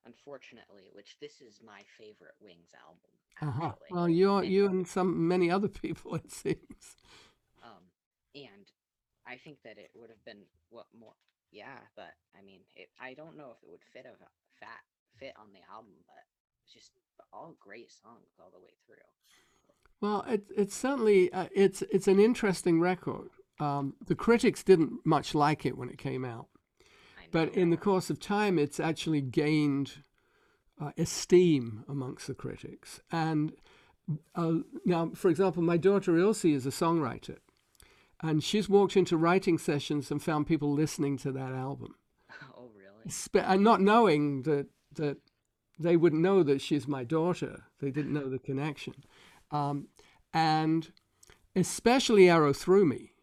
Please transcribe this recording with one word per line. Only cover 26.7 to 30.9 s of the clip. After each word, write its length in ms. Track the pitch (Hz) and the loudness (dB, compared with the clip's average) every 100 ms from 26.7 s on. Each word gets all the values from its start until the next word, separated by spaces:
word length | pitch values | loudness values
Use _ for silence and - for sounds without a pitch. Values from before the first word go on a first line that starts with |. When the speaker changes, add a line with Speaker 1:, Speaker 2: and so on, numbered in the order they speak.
| _ _ _ _ - | _ _ _ _ -20
Speaker 1:
I 100 | 170 | -4
Speaker 2:
But 240 | 165 160 208 | -2 0 2
Speaker 1:
know. 60 | |
Speaker 2:
in 80 | 175 | 2
the 80 | 165 | 2
course 320 | 208 185 - | 2 0 0
of 100 | 151 | -8
time, 380 | - 202 208 170 | -4 -2 0 2
it's 220 | 143 - | 0 -2
actually 420 | 160 156 - 151 | -4 -4 -2 -2
gained, 840 | 135 120 151 156 147 139 135 - _ _ _ _ _ _ _ _ | -2 -2 2 2 2 0 -4 -8 _ _ _ _ _ _ _ _
uh, 100 | 147 | -12